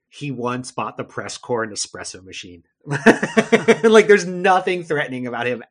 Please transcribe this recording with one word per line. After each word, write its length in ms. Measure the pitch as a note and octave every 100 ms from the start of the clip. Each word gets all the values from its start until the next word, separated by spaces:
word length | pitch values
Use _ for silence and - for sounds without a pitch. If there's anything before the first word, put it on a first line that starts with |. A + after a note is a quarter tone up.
| _
he 200 | - D3
once 400 | A#2 A#2+ B2 B2+
bought 260 | - A2 B2+
the 60 |
press 340 | A#2+ - G2+ -
corps 260 | - A#2+
an 80 | A2
espresso 500 | G2+ - F#2+ - F#2+
machine. 400 | F#2 F2+ G2 F2 _ _ D3+
<laughs> 1000 | C#3+ A3+ - - A3 - G#3+ F3+ A3
Like, 240 | A3 A3 G#3
there's 180 | G3+ F3+
nothing 580 | F3+ F#3+ F#3 F#3 F3+
threatening 420 | E3+ D3 C#3+ B2+ B2+
about 200 | A#2+ A#2+
him 160 | A2+ -